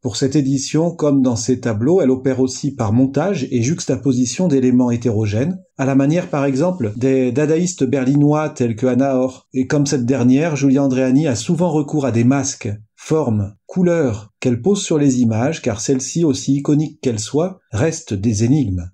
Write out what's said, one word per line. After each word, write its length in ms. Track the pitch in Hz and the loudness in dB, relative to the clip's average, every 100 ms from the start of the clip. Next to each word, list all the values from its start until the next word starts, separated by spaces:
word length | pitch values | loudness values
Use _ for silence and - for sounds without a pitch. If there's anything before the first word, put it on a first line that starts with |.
Pour 140 | 123 - | -6 -2
cette 200 | 135 151 | 0 0
édition, 580 | 131 135 - 151 170 | 0 -2 -2 -2 -2
comme 280 | 170 151 143 | 0 0 2
dans 140 | 127 110 | 2 0
ses 240 | - 127 | -2 -2
tableaux, 420 | 120 104 123 185 | -2 -2 2 2
elle 80 | 135 | 2
opère 300 | 131 135 123 | 0 0 0
aussi 340 | 131 - 143 | -2 -2 -8
par 180 | 127 110 | -2 0
montage 560 | 117 131 143 175 180 135 | 2 2 0 -2 -2 -2
et 120 | 127 | -2
juxtaposition 840 | 120 170 - 120 127 123 123 - 185 | -2 -2 -2 -2 0 0 0 0 0
d'éléments 420 | 139 127 123 123 | 2 4 2 2
hétérogènes, 680 | 117 123 107 107 104 147 185 - - | 0 0 0 0 0 -2 -4 -12 -4
à 80 | 135 | 0
la 80 | |
manière 340 | 135 139 170 180 | 2 2 0 -2
par 160 | 147 | -2
exemple 480 | 143 131 175 180 107 113 | -2 0 -2 -2 -6 -2
des 360 | 135 131 127 | 0 2 2
dadaïstes 520 | 120 151 160 175 - | 0 0 0 0 -2
berlinois 640 | 131 135 127 143 147 151 151 | -2 0 2 4 4 2 -2
tels 260 | 147 120 107 | -2 -4 0
que 100 | 127 | 0
Hannah 260 | 123 139 | 2 2
Arendt. 320 | 131 131 - _ | 0 -2 -6 _
Et 120 | 131 131 | -6 -2
comme 200 | 147 143 | 0 0
cette 200 | 147 120 | 0 0
dernière, 500 | 135 120 131 170 143 | 2 4 4 2 0
Giulia 280 | 139 135 | 2 4
Andreani 420 | 139 127 131 131 156 | 2 2 2 2 2
a 80 | |
souvent 360 | 110 - 165 180 | -2 -2 0 0
recours 360 | 151 147 151 135 | 0 -2 -2 0
à 60 | |
des 120 | 110 | 2
masques, 460 | 120 143 131 - 110 104 - _ | 2 2 -2 -8 -10 -10 -14 _
formes, 580 | - 156 131 107 101 - - | -2 -2 0 -2 -4 -10 -8
couleurs 680 | 180 180 165 135 104 - _ | 0 2 2 0 -2 -10 _
qu'elle 220 | 131 120 | -2 0
pose 200 | 151 202 | 0 0
sur 140 | - 156 | 0 2
les 240 | 143 123 | 2 4
images, 400 | 117 110 127 160 | 2 2 -2 -2
car 220 | - 107 | -6 -4
celles-ci, 420 | - 131 131 165 | -2 -2 -2 -2
aussi 320 | 165 123 - 139 | 0 0 -2 -2
iconiques 440 | 143 151 151 - | 2 0 0 -4
qu'elles 180 | 131 110 | -4 -4
soient, 400 | - 143 180 185 _ | -4 -2 -4 -6 _
restent 440 | 101 160 160 - | -2 -2 -2 -8
des 280 | 101 113 104 | -2 -2 0
énigmes. 480 | 117 151 110 90 87 | 2 2 0 -4 -8